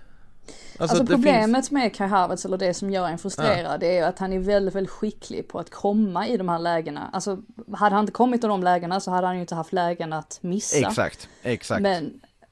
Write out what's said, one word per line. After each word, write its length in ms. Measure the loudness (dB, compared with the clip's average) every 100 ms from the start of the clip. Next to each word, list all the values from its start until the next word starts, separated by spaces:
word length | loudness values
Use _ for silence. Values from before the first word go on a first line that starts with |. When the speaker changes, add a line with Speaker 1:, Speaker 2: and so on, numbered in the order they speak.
| -18 -20 -20 -20 -18 -18 -14 -4
Speaker 1:
Alltså, 140 | 2 2
Speaker 2:
Alltså, 80 |
Speaker 1:
det 80 | 4
Speaker 2:
problemet 420 | 4 6 6 4 2
Speaker 1:
finns 160 | 2
Speaker 2:
med 240 | 0 0 0
Kai 120 | 2
Havertz, 380 | 2 2 0 -4
eller 120 | -2
det 160 | 0
som 160 | -2 -2
gör 180 | -2 -2
en 100 | -4
frustrerad, 560 | -6 -2 0 2 0
Speaker 1:
Ja. 40 | -2
Speaker 2:
det 100 | 0
är 60 |
ju 80 | 2
att 180 | 2 0
han 140 | -2
är 60 | -2
väldigt, 360 | 2 2 2 -2
väldigt 160 | -4
skicklig 560 | -4 -6 -6 -10 -10 -8
på 120 | -10
att 100 | -10
komma 580 | -4 0 2 2 0 -2
i 100 | -2
de 120 | 0
här 100 | 0
lägena. 500 | 0 0 -2 -8 -6
Alltså, 240 | -6 -4 -6 -8 -18 -10
hade 220 | 2 4 4
han 80 |
inte 80 | 2
kommit 300 | 2 2 2
i 40 | 0
de 160 | 2
lägena 360 | 2 2 0 -4
så 120 | 0
hade 160 | 0 0
han 80 | -2
ju 60 |
inte 140 | -4 -6
haft 180 | -2
lägen 400 | 0 0 -2 -4
att 260 | -6 -8 -10
missa. 360 | -4 -4 0 2 2
Speaker 1:
Exakt, 420 | 0 -2 -4 -20 -8
exakt. 380 | -4 -4 -2 0
Speaker 2:
Men 400 | 2 0 -4 -12 -20 _ _